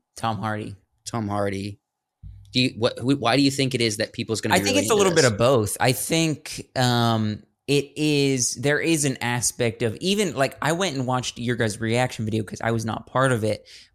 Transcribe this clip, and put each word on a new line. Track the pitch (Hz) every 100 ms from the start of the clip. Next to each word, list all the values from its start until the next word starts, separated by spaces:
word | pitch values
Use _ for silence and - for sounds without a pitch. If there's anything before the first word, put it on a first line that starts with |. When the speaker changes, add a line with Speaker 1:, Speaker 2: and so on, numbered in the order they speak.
| _ -
Speaker 1:
Tom | 113 110
Hardy. | 107 107 110 101 _ _
Speaker 2:
Tom | - 120 104
Hardy? | 104 101 98 101 104 _ _ _ _ - - -
Do | 127
you, | 127 -
what, | 117 -
wh-, | 123 139
why | 113 131
do |
you | 139
think | 139 135 127
it |
is | 117 107
that | 107
people's | - 110 110
gonna | 113 185
Speaker 1:
I |
Speaker 2:
be |
Speaker 1:
think | - 285
Speaker 2:
really |
Speaker 1:
it's | -
a |
Speaker 2:
into | 208
Speaker 1:
little | 190
bit | 165
Speaker 2:
this? | 131
Speaker 1:
of | 101
both. | 117 135 104 -
I | 117
think, | 123 - 165 160 147 - - - -
um, | 123 120 117 113 107 107 - _ -
it | 143 143 -
is, | 151 147 139 135 120 -
there | 117 120
is | 135 165
an | 143 131
aspect | 120 120 - - 117 110
of | 117 101
even, | 180 202 190
like, | 117 135 -
I | 147
went | 170 190 135
and | 123
watched | 127 113 -
your | 120 120
guys' | 113 104
reaction | 113 120 127 -
video | 110 110
'cause | 104 -
I | 113
was | 117 113
not | - -
part | 127 135
of | 120
it, | 107 - - - -